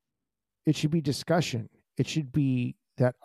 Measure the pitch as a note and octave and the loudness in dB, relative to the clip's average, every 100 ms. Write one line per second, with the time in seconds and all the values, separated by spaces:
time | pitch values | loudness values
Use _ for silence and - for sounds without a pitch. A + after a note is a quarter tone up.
0 | _ _ _ _ _ _ - D3+ D#3 E3 | _ _ _ _ _ _ -2 0 0 0
1 | C#3+ C3+ - E3+ - A#2 G#2+ _ _ - | 0 -2 0 0 0 -4 -8 _ _ -4
2 | C3+ D#3+ C#3 D3+ C3+ B2+ B2 - _ - | -2 -2 -2 0 2 0 -2 -6 _ 0
3 | B2 - | 0 0